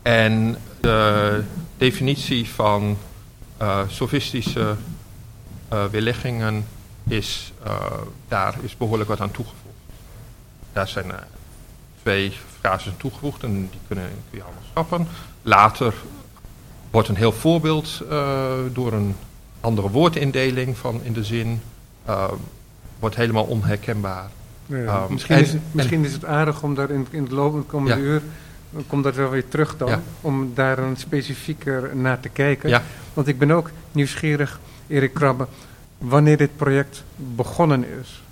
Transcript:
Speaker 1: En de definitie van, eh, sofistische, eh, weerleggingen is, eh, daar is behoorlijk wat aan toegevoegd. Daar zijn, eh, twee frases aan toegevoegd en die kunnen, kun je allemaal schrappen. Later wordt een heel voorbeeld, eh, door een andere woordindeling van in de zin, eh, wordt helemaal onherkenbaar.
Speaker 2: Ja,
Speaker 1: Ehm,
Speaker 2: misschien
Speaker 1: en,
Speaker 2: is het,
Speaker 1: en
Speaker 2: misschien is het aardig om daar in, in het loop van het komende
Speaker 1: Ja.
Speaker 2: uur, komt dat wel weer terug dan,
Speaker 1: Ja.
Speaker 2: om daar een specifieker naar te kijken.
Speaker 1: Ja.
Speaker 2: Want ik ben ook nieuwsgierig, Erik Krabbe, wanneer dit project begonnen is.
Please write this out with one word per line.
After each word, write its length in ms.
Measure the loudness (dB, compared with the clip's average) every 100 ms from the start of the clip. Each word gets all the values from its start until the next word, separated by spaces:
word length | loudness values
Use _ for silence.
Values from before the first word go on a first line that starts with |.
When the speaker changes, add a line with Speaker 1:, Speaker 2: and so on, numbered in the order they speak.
Speaker 1:
En 560 | 4 4 6 4 2 -2 -10 0
de 600 | 4 6 6 6 4 2 -2 -8 -10 2
definitie 720 | 2 4 0 0 0 -2 -2
van, 480 | 2 4 4 2 -2 -6 -18 -20 -20 -20 -2
eh, 220 | 0 2 0
sofistische, 880 | -2 0 0 -2 -4 -2 0 0 -2 -6 -12 -14 -18 -20 -20 -18 -16 -4
eh, 140 | -2 0
weerleggingen 760 | 0 0 -2 -4 -2 0 -2 -4 -12 -18 -8 -2
is, 460 | -2 -2 -8 -10 -12
eh, 120 | -6 -4 -4 -6 -10 -14 -4
daar 280 | 0 0 -2
is 160 | -8 -4
behoorlijk 320 | 0 0 0
wat 100 | -2
aan 100 | -4
toegevoegd. 280 | -6 -10 -12 -20 -20 -20 -20 -20 -20 -20 -20 -20 -20 -8
Daar 140 | -4 -4
zijn, 240 | -4 -6
eh, 60 | -10 -14 -20 -20 -20 -20 -20 -20 -6
twee 320 | 0 2 0 -4 -16 -2
frases 320 | 0 0 -4
aan 60 | -8
toegevoegd 460 | -8 -6 -8 -6
en 120 | -4 -4 -4
die 80 | -10 -8
kunnen, 180 | -8 -8 -12 -14
kun 80 | -14
je 60 |
allemaal 200 | -14 -16 -8
schrappen. 360 | -6 -2 -2 -2 -6 -16 -8
Later 520 | 4 6 6 4 -2 -2 -12 -16 -18 -20 -20 -20 -20 -20 2
wordt 160 | 2 4
een 80 |
heel 160 | 4 4
voorbeeld, 720 | 4 4 4 4 2 -2 -10 -4
eh, 400 | -2 0 0 0 -2 -2
door 200 | -2 0
een 220 | 2 0 -2 -8 -20 -20 -4
andere 280 | 0 2 2
woordindeling 880 | 4 4 4 0 2 0 0 -4 -4
van 220 | -4 -4
in 100 | -4
de 100 | -4
zin, 380 | -2 -2 -2 -4 -8 -20 -20 -14
eh, 220 | -4 -2 -2 -4 -10 -16 -20 -20 -20 -4
wordt 160 | -4
helemaal 280 | 0 2 2
onherkenbaar. 840 | 2 0 0 0 -2 -4 -4 -6 -10 -16 -20 -20
Speaker 2:
Ja, 120 | -8 -4
Speaker 1:
Ehm, 360 | -2 0 0
Speaker 2:
misschien 220 | -4 6
Speaker 1:
en, 60 | 6
Speaker 2:
is 60 | 8
het, 100 | 2
Speaker 1:
en 80 | -2
Speaker 2:
misschien 340 | 0 2 2
is 80 | 0
het 120 | -2
aardig 380 | -2 2 2 0
om 120 | -2
daar 140 | -2 0
in, 180 | -2 -2
in 140 | -4
het 80 | -2
loop 180 | 2 2
van 80 | 0
het 80 | -4
komende 260 | 0 2 2
Speaker 1:
Ja. 40 |
Speaker 2:
uur, 160 | 2 0 -2 -16 -18 -20 -14 -12 -4
komt 160 | 0
dat 120 | 0
wel 140 | 0 0
weer 180 | 0 -2
terug 300 | 0 0 0
dan, 120 | 0
Speaker 1:
Ja. 120 | 0 -2 -6
Speaker 2:
om 300 | -2 0 -2
daar 240 | 2 2 2
een 180 | 0 -4
specifieker 1000 | -2 -2 -2 -8 -6 -6 -2 -2 -2
naar 240 | 0 0 0
te 100 | -4
kijken. 400 | 0 2 2 2
Speaker 1:
Ja. 140 | 2 0 -14 -6
Speaker 2:
Want 140 | -2 0
ik 120 | 4
ben 120 | 6
ook 180 | 4 2 -12 -4
nieuwsgierig, 680 | 0 0 0 0 0 -2 -4 -16 -20 0
Erik 260 | 2 2
Krabbe, 340 | 4 2 2 -4 -8 -20 -20 -20 -10
wanneer 400 | 4 6 8 8
dit 180 | 4 2
project 460 | 2 2 0 -8 -16
begonnen 720 | -12 -8 -4 -2 4 4 4 2 -8
is. 200 | -14 -18 -20